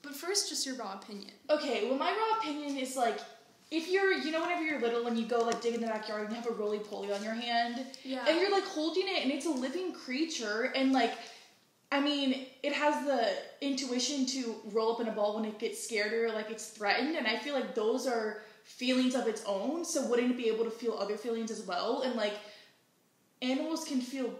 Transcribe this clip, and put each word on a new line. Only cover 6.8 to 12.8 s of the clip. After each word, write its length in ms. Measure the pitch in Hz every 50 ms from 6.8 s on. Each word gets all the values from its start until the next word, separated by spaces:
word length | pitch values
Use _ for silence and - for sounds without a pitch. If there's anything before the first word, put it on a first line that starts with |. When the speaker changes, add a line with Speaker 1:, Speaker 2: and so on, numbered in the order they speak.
| 208 - 208 196 196 202
Speaker 2:
on 120 | 202 202 214
your 100 | 220 226
hand, 520 | 233 240 240 233 233 240 240 247 262 262 - - - -
Speaker 1:
Yeah. 240 | 262 262 254 240 285
Speaker 2:
and 120 | 320 339
you're, 120 | 370 403
like, 140 | 392 381 381
holding 420 | - - 311 302 320 311 370 381 392
it 160 | 370 - -
and 80 | 262
it's 140 | 285 269 -
a 40 | 339
living 420 | 302 254 254 269 262 359 370 359 -
creature, 800 | - - - 254 269 330 - - - 233 208 208 226 247 254 -
and, 160 | 262 269 262 262
like, 200 | 254 233 226 - - - - - - - - _ _ _ _ _ _ _ _
I 80 | 285 285
mean, 480 | 285 294 294 285 277 262 254 - - - - - -
it 100 | 285 277
has 320 | 269